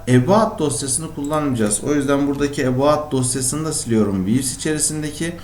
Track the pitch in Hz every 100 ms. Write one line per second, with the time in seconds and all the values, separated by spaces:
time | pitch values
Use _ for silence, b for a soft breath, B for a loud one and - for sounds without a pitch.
0 | - 127 123 208 214 - 147 - 139 -
1 | 160 - 143 156 147 120 107 - - 147
2 | 135 139 143 143 143 147 131 127 143 151
3 | 151 131 127 135 127 147 156 156 - 113
4 | 101 98 92 127 135 - 160 151 147 151
5 | 151 147 165 170